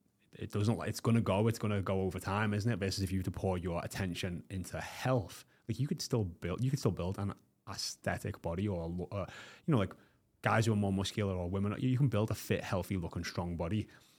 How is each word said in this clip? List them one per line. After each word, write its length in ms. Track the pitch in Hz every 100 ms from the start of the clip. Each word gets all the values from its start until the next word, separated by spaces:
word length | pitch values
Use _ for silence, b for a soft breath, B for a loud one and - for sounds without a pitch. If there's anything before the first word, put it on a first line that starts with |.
| _ _ _
it 180 | - -
doesn't, 240 | 104 104 95
like, 100 | 80
it's 120 | -
gonna 200 | - 117
go, 260 | 98 95 113
it's 100 | 110
gonna 240 | 107 101
go 180 | 92 95
over 160 | 95 95
time, 360 | 101 101 107
isn't 160 | 104 113
it? 80 | 101
Versus 240 | 98 92
if 80 | 92
you 60 | 95
were 40 |
to 60 | 92
pour 280 | - 95 90
your 260 | 90 85
attention 580 | - - 95 85 95 85 -
into 300 | 98 90 85
health, 640 | - - 127 131 90 - - b -
like, 100 | 113
you 60 | 143
could 140 | 151
still 220 | - 123
build, 380 | 95 85 85 87
you 80 | 131
could 80 | 143
still 120 | 117
build 260 | 85 87 95
an 140 | 98 - _ _ -
aesthetic 680 | - - - - 90 - -
body, 260 | 82 85 104
or 140 | 90
a 40 | 82
lo-, 220 | 87 87
uh, 140 | 101 90 B B B -
you 60 |
know, 60 | 135
like, 140 | 90 - b b _ _
guys 240 | 113 107 113
who 60 |
are 40 | 104
more 160 | 101
muscular 420 | 95 101 - 101
or 140 | 90 87
women, 240 | 98 101 -
you 180 | 127 123
can 100 | 139
build 220 | 104 110
a 40 |
fit, 280 | 107 - 104
healthy 320 | - 95 87 95
looking, 280 | 85 92
strong 320 | 85 - 87 82
body. 320 | 85 104 101 b b